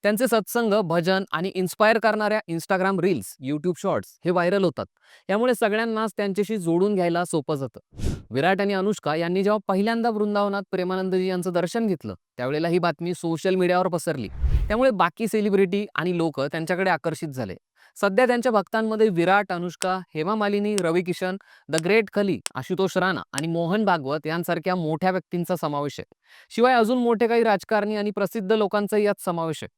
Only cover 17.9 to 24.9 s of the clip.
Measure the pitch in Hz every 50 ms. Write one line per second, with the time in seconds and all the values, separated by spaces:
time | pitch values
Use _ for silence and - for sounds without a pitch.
17.9 | _ - 208 202 190 214 254 233 247 240 220 254 220 208 180 - - 220 226 220
18.9 | 220 214 220 220 180 165 170 175 190 202 208 - 185 170 175 180 156 _ - 185
19.9 | 185 185 175 _ - 156 156 185 214 220 208 202 202 202 202 208 214 196 175 160
20.9 | 165 175 175 - - - 190 185 185 196 - _ - - _ - 147 160 160 180
21.9 | 202 226 214 185 - 202 202 196 156 104 - - - 131 131 - 185 165 190 175
22.9 | - 185 175 190 175 113 - _ - 139 165 165 165 170 170 165 190 226 220 196
23.9 | 180 165 131 131 147 156 - 156 160 170 170 - 170 170 - 185 180 185 165 151